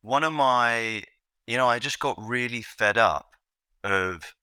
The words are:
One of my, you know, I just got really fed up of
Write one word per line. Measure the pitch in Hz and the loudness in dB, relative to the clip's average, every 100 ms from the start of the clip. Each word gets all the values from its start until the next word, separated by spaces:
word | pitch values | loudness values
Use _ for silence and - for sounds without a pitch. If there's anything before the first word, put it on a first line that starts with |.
One | 107 139 | 0 0
of | 160 | 0
my, | 156 135 123 120 117 113 110 - _ _ _ - | 2 2 4 2 2 -2 -6 -12 _ _ _ -6
you | 120 | 0
know, | 127 | 2
I | 120 | 2
just | 139 - | -2 -4
got | 143 107 | -4 -4
really | 110 123 123 117 | -4 -4 -4 -8
fed | 107 - 104 104 | -14 0 2 4
up | 107 73 - _ _ _ _ _ | 2 2 -8 _ _ _ _ _
of | 101 95 92 87 - _ | -2 0 0 -6 -16 _